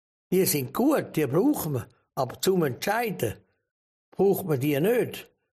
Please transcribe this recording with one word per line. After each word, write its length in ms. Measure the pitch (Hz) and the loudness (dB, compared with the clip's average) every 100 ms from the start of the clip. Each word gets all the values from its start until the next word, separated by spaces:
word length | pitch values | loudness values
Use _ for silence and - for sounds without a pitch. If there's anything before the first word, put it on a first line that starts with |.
| _ _ _ | _ _ _
Die 140 | 180 180 | 0 2
sind 260 | 147 123 | 0 -2
gut, 440 | - 269 254 131 - | 0 2 2 0 -2
die 100 | 143 | 0
brauchen 480 | 147 262 294 160 | 2 2 0 -2
wir. 140 | 131 - _ _ | -4 -6 _ _
Aber 260 | - 127 - | -6 -4 -2
zum 220 | 185 190 | 0 2
Entscheiden 720 | 151 117 - 214 240 165 113 - _ _ _ _ _ _ _ | 0 -2 -2 -2 -2 -4 -6 -6 _ _ _ _ _ _ _
braucht 360 | - 196 185 190 | 0 2 2 -2
man 120 | 143 | -2
die 220 | 143 139 | 0 2
nicht, 500 | 180 247 160 - - _ _ _ | 2 2 0 -6 -16 _ _ _